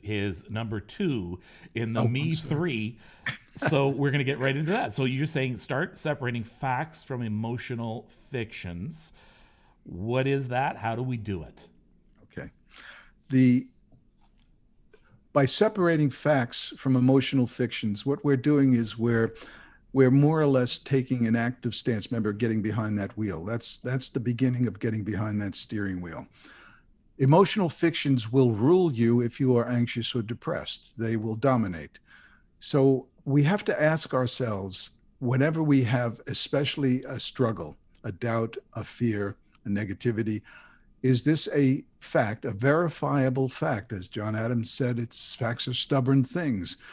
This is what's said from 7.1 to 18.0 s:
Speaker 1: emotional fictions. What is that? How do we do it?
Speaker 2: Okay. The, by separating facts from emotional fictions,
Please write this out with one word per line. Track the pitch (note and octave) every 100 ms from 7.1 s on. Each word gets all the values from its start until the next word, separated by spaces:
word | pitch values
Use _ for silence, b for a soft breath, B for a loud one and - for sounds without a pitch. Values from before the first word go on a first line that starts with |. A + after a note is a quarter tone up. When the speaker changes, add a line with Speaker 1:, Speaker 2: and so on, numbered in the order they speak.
| B2+
Speaker 1:
emotional | A#2 G#2+ A2+ A#2+ - B2 A#2 A2+ - - -
fictions. | B2 G#2+ - F2+ F2 A2 - - b b b b b b b -
What | F2 G#2+ B2+ C3+
is | C#3 C3
that? | B2 C#3+ -
How | A2+ A2+
do |
we | B2+ B2
do | G#2 F#2+
it? | D#2 - - _ _ _ _ _ -
Speaker 2:
Okay. | - - - _ B B B B _ -
The, | C3 B2+ B2 - _ _ - _ _ _ _ _ _ _ _ _ b b b _
by | D3 C3+
separating | - G#3+ G#3+ F3 D#3+ D3
facts | - D3+ D3 C3+ - - -
from | C3 C3
emotional | B2+ C3+ C3 C#3 A#2+
fictions, | - A#2+ - A2 G2+